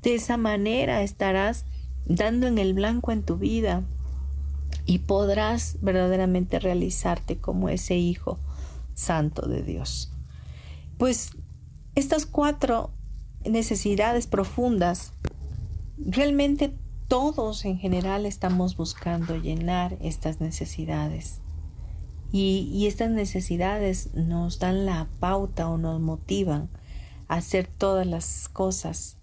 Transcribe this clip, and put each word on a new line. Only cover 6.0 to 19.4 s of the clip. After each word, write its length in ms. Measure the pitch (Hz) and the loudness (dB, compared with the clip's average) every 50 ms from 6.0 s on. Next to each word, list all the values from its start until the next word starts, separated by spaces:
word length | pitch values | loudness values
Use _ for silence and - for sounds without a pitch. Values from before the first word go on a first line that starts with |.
| 180 185 185 185 185 185 180 180 180 180 - 170 | 4 4 4 4 4 4 4 2 2 2 0 0
realizarte 760 | - 185 175 180 175 190 180 - - 180 175 - - - 185 - | 2 2 2 2 0 0 -2 0 0 0 0 0 -2 -4 -4 -4
como 320 | - - 185 180 185 170 | -2 -2 0 0 0 0
ese 260 | - 185 - - 185 | 0 0 0 2 2
hijo 420 | 175 175 175 175 - - - - - - - - - - - - - - - - | 4 4 4 2 0 -2 -6 -4 -4 -4 -6 -6 -8 -8 -10 -10 -10 -10 -10 -6
santo 540 | - - - 170 160 151 151 151 - - - | -6 0 2 2 4 2 2 0 -2 -2 -2
de 160 | - - - | -2 -2 -2
Dios. 480 | - - 82 127 - - - - - - - - - - - - - - - - - - - - - - | -2 -2 -4 -2 -4 -4 -4 -4 -6 -8 -10 -10 -10 -12 -14 -14 -14 -14 -14 -14 -14 -14 -14 -14 -14 -2
Pues 340 | - 240 262 247 - - - - - - - - - - - - - - - - | 2 2 2 2 2 0 -4 -6 -10 -14 -14 -14 -16 -18 -18 -18 -16 -16 -2 0
estas 280 | - 277 269 330 311 302 | 0 2 4 2 2 2
cuatro 680 | - - - 294 294 294 294 - 262 233 226 - - - - - - - - - - - - - | 0 2 2 4 4 2 2 2 2 2 0 0 -4 -8 -10 -10 -10 -10 -10 -10 -12 -12 -8 -2
necesidades 840 | - 220 226 226 - 226 202 - 208 202 196 208 226 240 240 233 - | 2 2 2 2 2 0 0 2 2 4 4 4 4 4 2 2 2
profundas, 840 | - 196 196 - - - 247 247 233 202 175 175 175 - - - - - - - - - - - - - - - - - - - - - | 2 2 2 2 2 2 2 4 4 4 4 4 2 0 -2 -6 -8 -4 -4 -4 -4 -4 -10 -8 -8 -8 -8 -6 -6 -8 -8 -8 -8 -6
realmente 760 | - - 180 254 277 294 285 277 285 285 285 285 294 277 277 - - - - - - - | -4 -2 2 2 4 4 4 4 4 4 4 4 2 0 0 -6 -10 -10 -10 -10 0 2
todos 560 | 254 247 269 302 302 285 226 214 214 - - | 2 4 4 2 2 0 -2 -2 -2 -2 -2
en 120 | 202 190 | -2 -2
general 500 | 185 190 190 180 180 180 185 196 202 208 | 0 2 2 2 2 2 0 0 0 0
estamos 500 | 202 202 - - 185 185 180 180 180 180 | -2 -2 0 0 2 4 4 2 2 0
buscando 600 | - 165 165 - - - 170 170 170 165 165 165 | -2 -4 -4 -4 -4 -2 -2 0 0 0 -2 -2
llenar 600 | 165 | -2